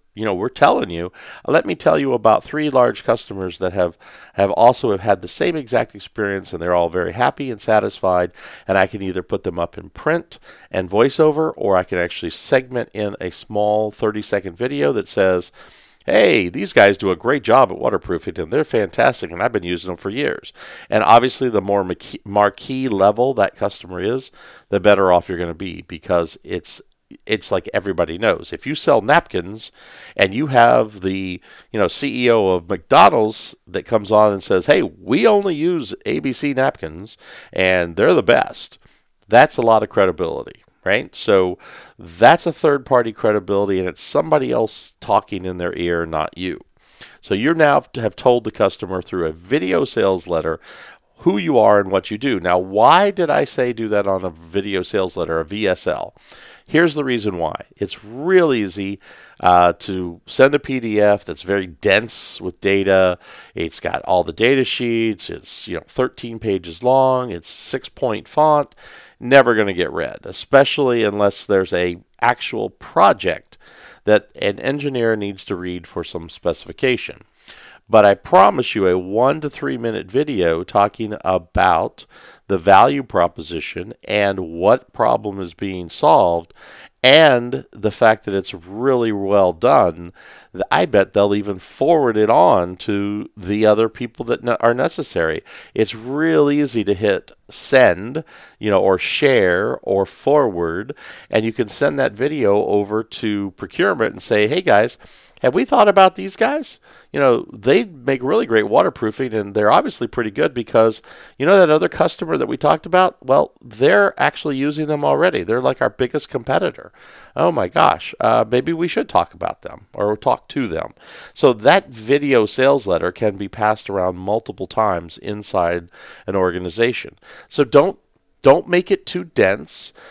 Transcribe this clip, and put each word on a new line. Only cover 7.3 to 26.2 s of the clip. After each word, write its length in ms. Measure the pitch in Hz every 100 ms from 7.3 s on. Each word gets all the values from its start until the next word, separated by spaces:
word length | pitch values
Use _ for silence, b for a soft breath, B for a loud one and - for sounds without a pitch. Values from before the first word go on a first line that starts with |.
| - 135
and 120 | 110
satisfied, 720 | - 107 104 - 95 90 90 B B B -
and 100 | 95
I 120 | 95
can 140 | 104
either 200 | 95 90
put 220 | 87 101
them 140 | 92 85
up 200 | 85 -
in 100 | 85
print 520 | - 151 170 - - B B B
and 220 | 92 92
voiceover, 640 | 101 135 - 156 147 160 -
or 200 | 101 95
I 80 |
can 140 | 90 90
actually 320 | 87 - 85
segment 600 | - - 135 127 127 -
in 220 | 113 104 -
a 100 | 92
small 640 | - - 107 104 107 107
thirty-second 640 | - 110 107 104 101 92 87
video 360 | 127 143 143
that 160 | 117 92
says, 440 | - 95 90 - b b b b b
"Hey, 440 | - - 202 139 90
these 240 | - -
guys 260 | - 101 98
do 140 | 98
a 40 | 87
great 280 | 117 147
job 260 | - 123 123
at 80 | 90
waterproofing, 600 | 123 98 - 85 - 87
and 120 | 80
they're 120 | 127
fantastic, 640 | 151 117 98 - 127 123 82
and 100 | 87
I've 120 | 113
been 100 | 110
using 280 | 87 87 92
them 60 | 87
for 140 | 98
years." 420 | 117 143 - - B B B B
And 140 | 110
obviously, 440 | 101 117 127 - 127
the 140 | 107
more 220 | 95 101
marquee, 360 | 92 87 - - 101
marquee 640 | 101 101 - - 131 131
level 440 | 98 98 107 127
that 200 | 120 98
customer 460 | - 101 - 90 90
is, 320 | 98 131 - B B B _
the 100 | 101
better 320 | 101 98 95
off 160 | 87 -
you're 100 | 87
gonna 160 | 87
be, 280 | 82 95 82
because 540 | 82 82 - 87